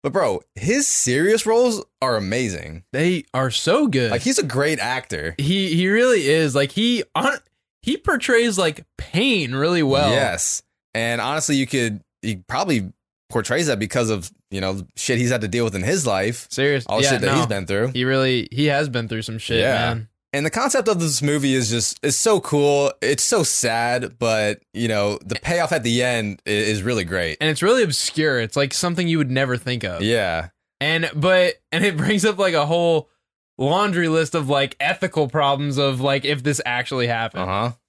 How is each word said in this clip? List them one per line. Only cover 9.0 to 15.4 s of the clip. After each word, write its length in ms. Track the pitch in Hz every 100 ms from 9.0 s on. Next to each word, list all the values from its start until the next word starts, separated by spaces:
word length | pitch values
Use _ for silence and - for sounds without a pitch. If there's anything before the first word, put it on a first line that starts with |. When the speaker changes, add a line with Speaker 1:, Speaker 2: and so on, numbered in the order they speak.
| - 170 262 214 135
Speaker 2:
really 280 | 131 156 175
well. 280 | 143 135 143
Speaker 1:
Yes. 520 | 139 127 85 - - _ _ _
And 260 | 110 113 120
honestly, 360 | 117 151 147 139
you 100 | 131
could, 340 | 139 117 104 _ _
he 140 | 113 98
probably 560 | - 131 190 127 92 - _ _ _
portrays 380 | 113 104 135 160
that 100 | 110
because 320 | 107 127 113
of, 200 | 104 85 _ _
you 100 | 98
know, 240 | 95 98 90 -
shit 200 | - 120
he's 120 | 123
had 100 | 123